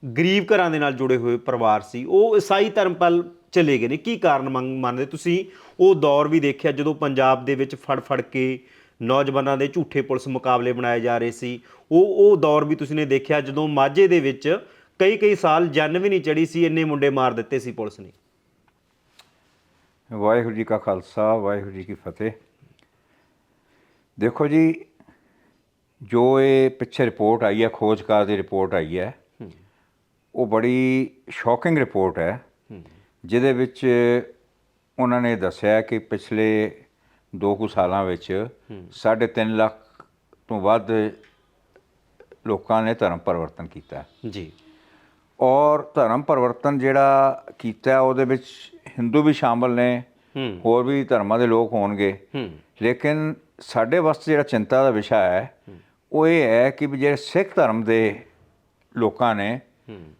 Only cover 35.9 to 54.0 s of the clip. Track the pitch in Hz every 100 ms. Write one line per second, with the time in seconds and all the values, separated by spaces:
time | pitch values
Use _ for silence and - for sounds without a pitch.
35.9 | 113 - 104 - 107 110 107 107 - _
36.9 | _ _ _ _ 95 101 101 107 - 90
37.9 | 95 95 87 - 95 117 - _ 104 87
38.9 | - 113 113 113 117 110 110 110 - _
39.9 | _ - _ _ _ _ 107 95 113 98
40.9 | 110 107 - _ _ _ _ _ _ _
41.9 | _ _ _ _ - 110 101 - 110 113
42.9 | 117 101 85 - 85 80 - 82 - -
43.9 | 71 71 _ 117 101 82 _ _ _ _
44.9 | _ _ _ _ _ 127 131 147 151 147
45.9 | - 117 120 143 147 123 120 147 143 131
46.9 | 135 139 139 135 135 - - 117 107 -
47.9 | 131 131 127 131 131 - - - - -
48.9 | - 117 143 151 147 131 117 127 120 123
49.9 | 123 123 _ _ 139 131 92 92 117 123
50.9 | 139 127 123 101 113 120 113 113 117 101
51.9 | 101 98 95 _ 139 110 78 _ _ 110
52.9 | 123 147 151 156 156 _ _ - - 117
53.9 | 165